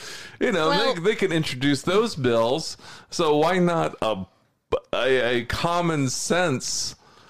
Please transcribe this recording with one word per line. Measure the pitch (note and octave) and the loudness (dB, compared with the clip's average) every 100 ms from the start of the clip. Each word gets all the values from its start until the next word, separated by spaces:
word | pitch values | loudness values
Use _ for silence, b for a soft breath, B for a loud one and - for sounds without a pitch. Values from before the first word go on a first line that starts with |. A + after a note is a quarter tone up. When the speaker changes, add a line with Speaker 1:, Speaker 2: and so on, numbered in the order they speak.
| B B B B | B B B B
Speaker 1:
You | A#3+ | -2
know, | F#3+ D#3 | 0 2
Speaker 2:
Well | C#4+ C#4 | 2 0
Speaker 1:
they, | G#3 | 0
they | F3 | 0
can | A3+ F#3+ | 0 0
introduce | E3 D#3 C3 C#3 C#3+ | 0 -2 -2 0 0
those | - F#3+ A#3 E3 | 2 2 2 0
bills. | B2+ A#2 A2+ D3 D#3 - B B B | 2 2 2 0 -4 -12 B B B
So | - E3 D3+ | -2 2 4
why | D#3+ F#3 | 4 4
not | F3 E3+ D#3 - | 2 2 -2 -2
a, | - F#3+ F#3 _ _ _ - - - | -2 -2 -6 _ _ _ -4 -4 -2
a, | G2 B2 C3 A#2 B2 | -2 2 2 2 0
a | |
common | A#2 - E3+ F3 E3+ D#3+ C3 | -2 -2 0 0 0 0 -2
sense, | - - E3 F3+ B2+ - - - - B B B | -2 -2 0 2 0 -4 -6 -6 -10 B B B